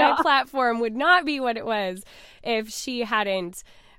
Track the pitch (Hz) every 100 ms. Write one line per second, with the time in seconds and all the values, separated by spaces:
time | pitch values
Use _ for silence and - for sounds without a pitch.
0 | 302 - 311 269 254 269 240 233 233 226
1 | 311 359 302 285 254 226 - 214 190 185
2 | - - - - - 226 220 - - 247
3 | 220 220 202 190 175 185 - - -